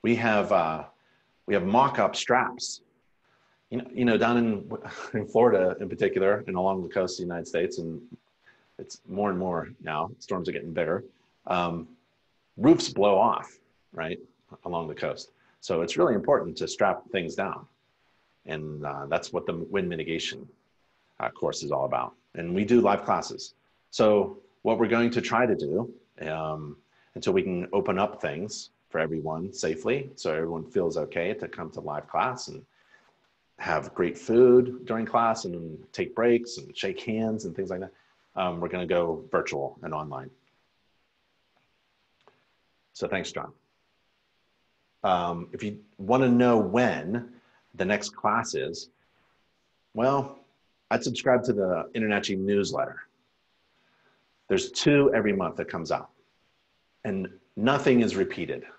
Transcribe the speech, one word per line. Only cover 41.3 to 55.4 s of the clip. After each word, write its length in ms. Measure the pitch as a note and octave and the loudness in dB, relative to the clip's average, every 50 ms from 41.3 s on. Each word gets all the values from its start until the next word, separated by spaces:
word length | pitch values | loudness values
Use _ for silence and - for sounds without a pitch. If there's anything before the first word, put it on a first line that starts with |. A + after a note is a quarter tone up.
| _ _ _ _ _ _ _ _ _ _ _ _ _ _ _ _ _ _ _ - _ _ _ _ _ _ _ _ _ _ _ _ _ | _ _ _ _ _ _ _ _ _ _ _ _ _ _ _ _ _ _ _ -20 _ _ _ _ _ _ _ _ _ _ _ _ _
So 120 | - F#2 | -8 -6
thanks, 240 | - G2 F#2+ E2 - | -4 -2 -4 -4 -6
John. 220 | - - C#2 - - _ _ _ _ _ _ _ _ _ _ _ _ _ _ _ _ _ _ _ _ _ _ _ _ _ _ _ _ _ - | -8 -10 -10 -10 -16 _ _ _ _ _ _ _ _ _ _ _ _ _ _ _ _ _ _ _ _ _ _ _ _ _ _ _ _ _ 0
Um, 440 | G3 F#2 F3 - F2 E2+ E2+ - - | 0 2 2 0 -2 -4 -6 -8 -10
if 100 | - - | -10 -8
you 160 | - G#2 G#2 - - _ _ - | -8 -8 -8 -10 -18 _ _ -10
wanna 300 | G2 G2 B2 C3 C3+ B2 | 0 2 4 4 6 6
know 280 | A#2+ A#2+ B2 B2 A#2+ | 6 6 6 6 6
when 720 | A2 G2+ F#2 F#2+ A#2+ B2 A2 E2 C#2+ D2 F2 G#2+ A#2+ A#2 - - - _ _ _ _ _ _ _ | 4 4 2 2 2 2 2 0 -2 -4 -4 -6 -6 -6 -10 -20 -20 _ _ _ _ _ _ _
the 100 | - F#2 | -4 0
next 320 | F#2 G#2 G2 - - - | 0 0 -2 -2 -8 -10
class 380 | - - G#2 G#2+ A#2 A#2 - - | -2 0 0 0 0 -2 -2 -4
is, 340 | - C2 - - - - _ _ _ _ _ _ _ _ _ _ _ _ _ _ _ _ _ _ _ _ _ | -4 -4 -4 -6 -10 -14 _ _ _ _ _ _ _ _ _ _ _ _ _ _ _ _ _ _ _ _ _
well, 460 | _ A2 A#2+ C3 C#3 C#3 C3+ C3+ - - _ _ _ _ _ _ _ _ _ _ | _ 2 2 4 2 2 -2 -4 -12 -18 _ _ _ _ _ _ _ _ _ _
I'd 140 | A2 A#2 - | -2 0 0
subscribe 400 | B2 A#2+ - - C3+ B2 A#2+ - | -2 -6 0 2 4 4 4 4
to 80 | - | 2
the 380 | A2 G2+ F#2+ F#2 F2+ E2 D#2 - - | 0 2 2 0 0 -2 -2 -4 -4
InterNACHI 440 | A#2 A2 G#2+ G#2 G2+ G2+ - G2 F#2+ | -4 0 0 0 0 0 -2 -4 -2
newsletter. 640 | F#2+ G2+ G2+ G2+ F#2+ D#2+ D2 C#2+ C2 - - - - _ _ _ _ _ _ _ _ _ _ _ _ _ _ _ _ _ _ _ _ _ _ _ _ _ _ _ _ - | 0 2 2 2 2 0 -2 -4 -4 -4 -6 -14 -18 _ _ _ _ _ _ _ _ _ _ _ _ _ _ _ _ _ _ _ _ _ _ _ _ _ _ _ _ 0
There's 220 | G2 F#2 - - | 0 0 0 -2
two 420 | - - - D3+ D3 C#3+ C#3 C3+ - | -6 2 4 4 6 6 6 4 4
every 180 | A2+ G#2 G#2 | 4 2 2
month 240 | G2 F#2+ | 0 0